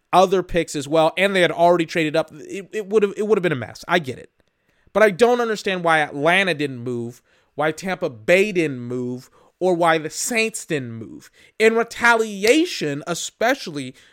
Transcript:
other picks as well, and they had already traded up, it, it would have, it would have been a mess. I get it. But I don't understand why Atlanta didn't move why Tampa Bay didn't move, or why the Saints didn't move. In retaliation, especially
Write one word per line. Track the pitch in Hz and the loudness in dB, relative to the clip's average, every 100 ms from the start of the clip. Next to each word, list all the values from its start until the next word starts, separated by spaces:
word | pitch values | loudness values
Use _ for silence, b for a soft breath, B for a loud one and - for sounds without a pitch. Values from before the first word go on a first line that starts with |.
| _ | _
other | 175 170 185 | 4 4 2
picks | 175 175 160 151 | 0 -2 -2 -6
as | 139 | 0
well, | 160 160 - | 2 2 2
and | 196 190 | 0 2
they | |
had | 165 | 2
already | - 175 175 165 | 4 4 4 2
traded | 180 156 156 | -2 0 -2
up, | 156 | -4
it, | 147 - 196 180 | -10 -12 -12 -8
it | 214 190 | -8 0
would | 214 | 0
have, | 202 180 | 0 -2
it | 208 | 0
would | 208 | 0
have | |
been | 175 | 0
a | 135 | -4
mess. | 107 - - | -6 -14 -2
I | 180 | -2
get | 135 110 | -2 -10
it. | - _ _ _ _ _ _ | -16 _ _ _ _ _ _
But | 196 | 4
I | 214 | 4
don't | 170 233 247 | 6 4 4
understand | 233 208 202 185 | 0 -4 -4 -2
why | 170 160 | 2 2
Atlanta | 147 143 151 185 190 | 0 0 2 2 2
didn't | 147 143 127 | -2 -4 -6
move | 123 120 117 120 _ _ _ - | -8 -6 -8 -12 _ _ _ -4
why | 156 | -4
Tampa | 156 190 180 170 | -4 -8 -6 -6
Bay | 113 107 180 214 | -6 2 2 2
didn't | 175 156 127 | 0 -2 -4
move, | 120 127 123 123 - b b _ | -8 -6 -6 -8 -14 b b _
or | 180 | 0
why | 170 170 160 | 2 2 2
the | 156 | -2
Saints | - - 233 220 - - | -8 -4 -2 -2 -4 -6
didn't | 156 120 | -6 -6
move. | 113 107 - - b b _ | -10 -14 -16 -20 b b _
In | 220 226 | 2 2
retaliation, | 226 - 240 233 220 196 208 302 359 - 151 143 160 | -2 0 4 4 0 -2 2 2 2 -2 -6 -6 -6
especially | 170 - - 226 285 - 147 127 b b | -8 -8 -2 -2 -2 -6 -10 -10 b b